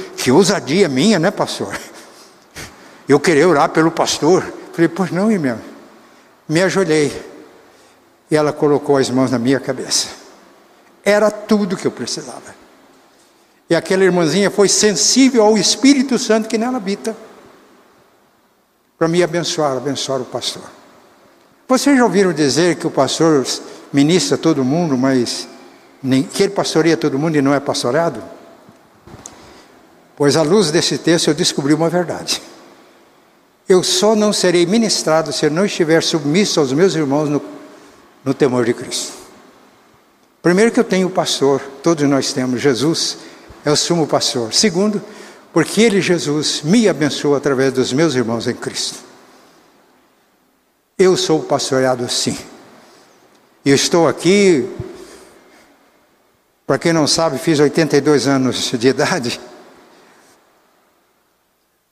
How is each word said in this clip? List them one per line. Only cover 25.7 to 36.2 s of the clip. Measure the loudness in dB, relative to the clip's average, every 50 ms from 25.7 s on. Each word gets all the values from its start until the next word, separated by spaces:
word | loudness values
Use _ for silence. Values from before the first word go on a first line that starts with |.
| -20 -20 -20 -20 _ _ -2
nem, | 0 0 0
que | 0 0 -2 -2 -2
ele | 0
pastoreia | 0 -2 -4 0 0 2 2 2 2
todo | 0 0 -2 -2
mundo | -2 -2 0 0
e | 2
não | 2 2 2
é | 0
pastorado? | -2 -4 -6 -4 -2 -2 0 0 -2 -2 -4 -8 -12 -16 -20 -20 -20 -20 -20 -20 -20 -20 -20 _ _ _ _ _ -20 -20 -20 -20 -20 -20 -20 -20 -20 -20 -20 -20 -20 -20 -20 -20 _ _ _ _ _ _ _
Pois | 0 0 2 2
à | 2 2
luz | 2 2 2 2 2
desse | 0 0 0 -2 -4 -2
texto | 0 0 0 2 2 0
eu | 0
descobri | 0 -2 -2 -2 -2 0 0 2
uma | 2 0 0
verdade. | -2 -2 -4 -4 -6 -10 -8 -8 -8 -8 -10 -16 -20 -20 -20 -20 -20 -20 -20 _ _ _ _ _ _ _ _ _ _ _ _ _ _ _ _
Eu | 2 2 2 2
só | 0 -2 0 2 2 2
não | 2 2 0
serei | 0 0 0 2 2 2 2
ministrado | 2 2 0 0 0 -2 -2 0 0 0 0 0 -2 -4
se | -2 -2
eu | 0
não | 0 0 -2
estiver | -2 0 -2 0 2 2 2 2
submisso | 0 -2 -2